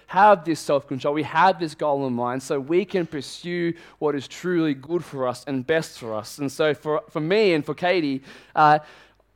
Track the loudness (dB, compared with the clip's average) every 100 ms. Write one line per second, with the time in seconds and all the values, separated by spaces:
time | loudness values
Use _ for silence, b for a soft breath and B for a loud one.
0 | -4 6 6 6 4 -4 0 0 0 -4
1 | -2 -2 -2 2 4 4 -2 -4 -2 0
2 | -2 -2 -2 -4 -4 -4 0 0 0 -2
3 | -4 -6 -10 -12 -8 -4 -4 -4 B -6
4 | -2 -2 -6 -8 -2 0 0 -2 -4 -6
5 | -4 -4 -4 -4 -6 -4 0 0 -2 -8
6 | -8 -8 -8 -8 -6 0 0 0 -2 -4
7 | -4 -6 0 2 4 2 0 -2 0 0
8 | 0 -4 B B B 4 6 6 2 B
9 | B B _